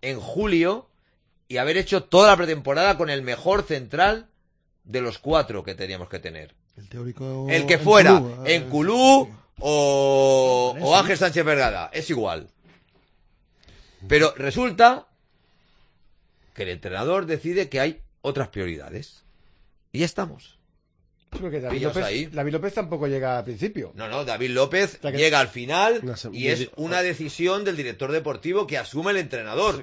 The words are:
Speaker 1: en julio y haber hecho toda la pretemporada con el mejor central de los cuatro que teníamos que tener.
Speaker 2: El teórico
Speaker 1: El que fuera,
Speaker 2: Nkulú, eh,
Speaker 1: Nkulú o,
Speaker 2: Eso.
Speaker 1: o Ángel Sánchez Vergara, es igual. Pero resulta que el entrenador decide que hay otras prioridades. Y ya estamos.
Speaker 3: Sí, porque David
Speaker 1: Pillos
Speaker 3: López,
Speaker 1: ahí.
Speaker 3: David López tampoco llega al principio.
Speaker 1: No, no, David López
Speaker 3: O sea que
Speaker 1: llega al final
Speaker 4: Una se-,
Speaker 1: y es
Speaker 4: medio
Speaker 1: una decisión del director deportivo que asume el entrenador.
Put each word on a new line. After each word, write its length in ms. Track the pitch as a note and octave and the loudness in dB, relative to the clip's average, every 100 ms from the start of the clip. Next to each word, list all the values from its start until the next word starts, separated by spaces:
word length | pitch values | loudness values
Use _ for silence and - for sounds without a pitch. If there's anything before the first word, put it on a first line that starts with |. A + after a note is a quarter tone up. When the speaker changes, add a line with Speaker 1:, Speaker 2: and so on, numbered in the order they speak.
Speaker 1:
en 180 | B2+ C3 | -8 -10
julio 680 | - - G#3+ E3+ E3+ A3 - _ _ _ _ _ _ | -8 -4 0 2 2 -2 -8 _ _ _ _ _ _
y 100 | B2 | -4
haber 200 | C#3 F3 | 0 -2
hecho 260 | F#3 G3 | 0 -2
toda 260 | - F3 G#3 | 4 8 10
la 80 | F#3+ | 8
pretemporada 600 | E3+ D#3 C#3 C#3+ F#3+ G3 | 4 -4 -2 0 2 0
con 120 | D#3+ | -2
el 120 | C#3+ | -4
mejor 420 | B2+ A#2+ E3 G3+ | -6 -4 0 0
central 640 | - D3 A#2+ D3 F#3+ A3 A3+ _ _ _ _ _ | 0 -6 -6 0 2 0 -10 _ _ _ _ _
de 180 | - B2 | -8 -6
los 180 | B2 A#2 | -6 -6
cuatro 440 | C3+ D#3+ C#3+ G#2 | -2 0 0 -6
que 120 | F2 F2+ | -10 -10
teníamos 340 | F#2+ F#2 F2 | -10 -10 -12
que 100 | F#2 | -12
tener. 360 | E2 D#2+ D2+ _ _ - | -14 -16 -20 _ _ -20
Speaker 2:
El 100 | G2+ | -18
teórico 600 | A#2+ A#2+ A#2+ C3 C3 C3+ | -14 -14 -12 -12 -10 -2
Speaker 1:
El 160 | D#3+ C#3+ | -2 2
que 120 | E3 | 2
fuera, 360 | D#3 G#3+ D#3+ F3+ | 6 8 10 8
Speaker 2:
Nkulú, 260 | A#2+ A#2+ - | 6 -6 0
eh, 140 | E3+ | 0
Speaker 1:
Nkulú 680 | B2+ C#3+ E3 A#3+ C4 C4+ E3 G#2+ _ - | 0 -2 0 4 8 8 4 -10 _ -8
o, 1120 | C#3+ D3 C#3+ C#3 C#3 C3+ C3+ C3 C3 B2 B2 B2+ | -2 2 2 2 4 4 4 4 4 2 0 -2
Speaker 2:
Eso. 80 | C3 | 4
Speaker 1:
o 100 | F3 | 4
Ángel 220 | F#3 F#3 | 4 0
Sánchez 260 | F3+ D#3+ | 0 0
Vergara, 460 | D#3 C#3+ B2+ F#2+ E2 | 0 2 0 -2 -8
es 160 | D#3 D#3 | -10 -6
igual. 380 | C#3 G#2 E2 - _ _ _ _ _ _ _ _ _ _ _ _ - - _ F#2+ | -4 -4 -6 -10 _ _ _ _ _ _ _ _ _ _ _ _ -20 -20 _ 0
Pero 260 | D3+ D#3 C3 | 4 4 0
resulta 680 | C3+ F3 B3 F#3 A#3 B3+ - _ _ _ _ _ _ _ _ _ _ _ _ _ _ | -6 -2 -4 6 6 6 -8 _ _ _ _ _ _ _ _ _ _ _ _ _ _
que 100 | - | -12
el 60 | F#2+ | -10
entrenador 560 | F2+ G2 F#2 B2 F#3 E3+ | -8 -10 -6 -2 -2 -2
decide 420 | D#3 D#3+ F3+ F#3 | -6 -4 -4 -4
que 100 | C3+ | -2
hay 220 | D3 D#3+ - _ | -4 -4 -18 _
otras 260 | C3+ C#3 B2 | -6 -6 -6
prioridades. 720 | G#2 F2+ D#2+ C#2 F2+ D3 _ _ _ _ _ _ _ _ | -6 -8 -8 -12 -16 -16 _ _ _ _ _ _ _ _
Y 80 | C3 | -6
ya 60 | E3 | -6
estamos. 520 | - F#3 C#3+ - _ _ _ _ _ _ _ _ | -4 -10 -12 -20 _ _ _ _ _ _ _ _
Speaker 3:
Sí, 60 | - | -10
porque 180 | F#3 D3+ | -8 -6
David 180 | B2+ C3+ | -4 -4
Speaker 1:
Pillos 160 | D3 D#3 | -2 -2
Speaker 3:
López, 100 | G#2+ | -4
Speaker 1:
ahí. 180 | A2+ D#3 | -4 -6
Speaker 3:
David 240 | D3 C#3+ | -6 -4
López 200 | D#3 G3 | -4 -6
tampoco 340 | G3+ F3+ D#3+ C#3+ | -6 -6 -6 -4
llega 320 | C3+ C3 B2 | -2 -2 -4
al 40 | |
principio. 480 | A2+ G#2+ G3+ G#3 G2 G2 | -6 -6 -6 -8 -12 -12
Speaker 1:
No, 120 | A2 | -8
no, 160 | B2+ | -6
David 280 | C3+ A2 B2+ | -6 -4 -2
López 440 | B2 C3+ F3+ G3 - | 2 2 2 0 -4
Speaker 3:
O 20 | |
sea 100 | D3 | -6
que 60 | C#3 | 2
Speaker 1:
llega 240 | D#3 D3 | 4 4
al 80 | B2 | 2
final 500 | B2 A#2+ E3 G#3 A#3 | -4 -4 0 2 0
Speaker 4:
Una 140 | C3 A2+ | -4 -10
se-, 140 | A#2 | -12
Speaker 1:
y 160 | A#2 C3+ | -6 -2
es 120 | D3+ | -2
Speaker 4:
medio 120 | B2 - | -4 -8
Speaker 1:
una 240 | D#3+ F3+ | -4 -2
decisión 640 | F3+ D#3+ D3+ - F3 G3 G3+ | -2 -4 -10 -2 -2 0 -4
del 100 | E3 | -6
director 380 | B2+ A2 C3 | -8 -8 -4
deportivo 520 | D#3 D3 B2+ D#3+ F#3+ F#3 | -4 -4 -8 -4 -4 -2
que 120 | C#3+ | -6
asume 340 | A2+ C#3 F3+ | -6 -6 -2
el 60 | G3 | -2
entrenador. 580 | D#3 B2+ A2 A#2+ G#3 C3+ | -4 -8 -8 -2 -2 -2